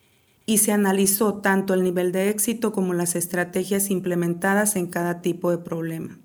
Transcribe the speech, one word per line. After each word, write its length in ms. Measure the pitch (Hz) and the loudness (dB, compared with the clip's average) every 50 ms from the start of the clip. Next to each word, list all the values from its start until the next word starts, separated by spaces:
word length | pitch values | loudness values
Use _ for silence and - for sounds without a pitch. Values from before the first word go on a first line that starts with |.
| _ _ _ _ _ _ _ _ _ | _ _ _ _ _ _ _ _ _
y 120 | - 220 202 | 0 0 2
se 140 | - 220 | 2 2
analizó 600 | 208 208 202 190 190 196 196 190 - - 226 202 202 | 2 2 4 4 4 4 2 2 2 2 2 0 0
tanto 400 | 202 - 196 190 190 190 196 185 | 0 2 2 2 2 2 2 2
el 80 | 185 | 2
nivel 300 | 185 185 175 180 180 180 | 2 2 2 0 0 0
de 160 | 175 185 190 202 | 0 2 2 0
éxito 440 | 208 208 - 240 226 226 233 214 | 0 0 -2 -2 -2 -2 -2 -2
como 220 | 214 190 185 180 180 | 0 0 0 0 0
las 220 | 170 175 170 - | 0 0 -2 -2
estrategias 760 | 180 175 175 190 180 175 175 - 185 185 190 202 196 196 196 | -4 -4 -2 -2 -2 -2 -2 -2 -4 -2 0 -2 -2 0 0
implementadas 880 | 190 180 185 180 175 175 175 170 170 170 190 196 196 208 214 208 - | -2 -2 -2 -2 -2 0 0 -2 -2 0 2 2 4 4 2 2 0
en 100 | 185 175 | -2 -4
cada 340 | 175 - 175 175 175 175 175 | -4 -4 -2 -2 -2 -4 -2
tipo 300 | - 170 175 180 - 175 | -2 -4 -2 0 0 -2
de 80 | 175 170 | -2 -2
problema. 600 | 170 - 170 165 165 165 165 160 - - - - | -4 -6 -6 -6 -6 -6 -6 -8 -10 -12 -14 -18